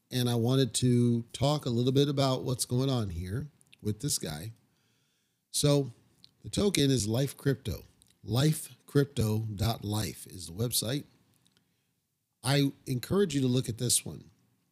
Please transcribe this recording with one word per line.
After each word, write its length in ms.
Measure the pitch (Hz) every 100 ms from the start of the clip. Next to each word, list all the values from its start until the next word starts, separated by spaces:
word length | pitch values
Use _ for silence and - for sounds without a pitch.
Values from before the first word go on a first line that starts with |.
| _
And 160 | 127 123
I 80 | 120
wanted 360 | 117 131 127
to 500 | - 127 120 120 117 117
talk 340 | - 135 147 135
a 40 |
little 220 | 117 123
bit 160 | 135 143
about 360 | 139 139 131
what's 200 | 131 131
going 260 | - 123 135
on 200 | 123 98
here 380 | 82 90 113 147 - _ _
with 180 | 104 104
this 180 | 147 -
guy. 340 | - 76 107 - _ _ _ _ _ _ _ _ _
So 420 | - 147 143 131 - _ _ - _
the 60 | -
token 400 | - 202 160 139
is 180 | 123 104
Life 280 | 110 139 -
Crypto. 500 | 143 131 - - - _ _ _
Life 540 | 107 113 151 151 - - -
crypto 600 | 143 139 - 110 107 110
dot 300 | 101 110 -
life 420 | 101 107 104 - -
is 180 | 95 85
the 60 |
website. 520 | 85 120 - 104 139 - _ _ _ _ _ _ _ _ _ _ _ _ _
I 300 | 131 143 139 - -
encourage 480 | 127 - 185 196
you 60 | 143
to 60 | 131
look 220 | 127 123
at 100 | 110
this 260 | 123 -
one. 260 | - 78 - _ _ _ _